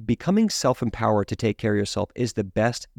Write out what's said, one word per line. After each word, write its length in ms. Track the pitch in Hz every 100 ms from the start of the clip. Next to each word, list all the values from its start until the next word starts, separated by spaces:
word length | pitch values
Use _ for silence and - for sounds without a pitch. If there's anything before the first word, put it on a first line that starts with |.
becoming 460 | 113 117 - 202 220
self-empowered 800 | - 131 127 120 - 110 107 101
to 60 | 107
take 200 | 113 104
care 140 | 113
of 60 | 104
yourself 320 | 104 - 95
is 200 | - 120
the 100 | -
best 460 | 98 104 113 120 -